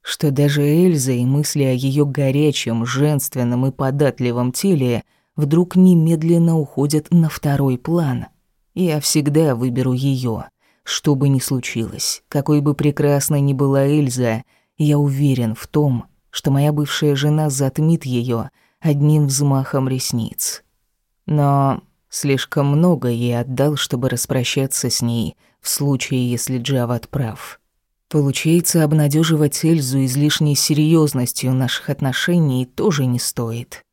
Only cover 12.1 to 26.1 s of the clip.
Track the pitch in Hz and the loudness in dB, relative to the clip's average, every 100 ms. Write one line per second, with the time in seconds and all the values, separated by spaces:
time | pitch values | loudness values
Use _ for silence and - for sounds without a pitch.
12.1 | - _ 143 139 147 143 143 147 143 147 | -8 _ -4 0 2 2 0 0 0 2
13.1 | 143 139 147 139 135 139 139 139 151 143 | 2 0 0 0 2 2 2 2 2 0
14.1 | 123 120 110 - _ _ _ 147 147 147 | 0 -2 -2 -6 _ _ _ 0 2 2
15.1 | 135 143 131 117 110 - 156 147 120 - | 2 2 2 -2 -4 -4 0 0 0 -6
16.1 | _ _ - - 139 147 147 147 - 151 | _ _ -6 0 2 2 0 -2 0 0
17.1 | 139 147 151 151 135 135 - 156 165 135 | 0 2 2 0 0 -2 0 0 0 0
18.1 | 123 123 117 139 _ _ _ 165 143 147 | -4 -2 -4 -6 _ _ _ -2 2 4
19.1 | 151 147 131 143 135 135 143 131 131 - | 4 2 0 0 0 0 -2 -2 -4 -4
20.1 | 120 110 - - - _ _ _ _ _ | -4 -6 -8 -10 -10 _ _ _ _ _
21.1 | _ - 151 143 139 139 131 _ _ _ | _ -4 0 2 2 2 -2 _ _ _
22.1 | - 143 131 - - 143 143 175 156 123 | -8 -2 -2 -2 -2 0 2 2 2 -2
23.1 | 117 120 120 123 127 143 147 - 127 127 | -2 -2 -2 -4 -2 -2 -2 -4 -4 -2
24.1 | 123 - 131 120 - 135 - 127 - 120 | -4 -4 -4 -2 -2 -2 -4 -4 -2 -2
25.1 | 117 104 - _ _ - - 143 135 - | -2 -4 -8 _ _ -8 -4 -2 -2 -2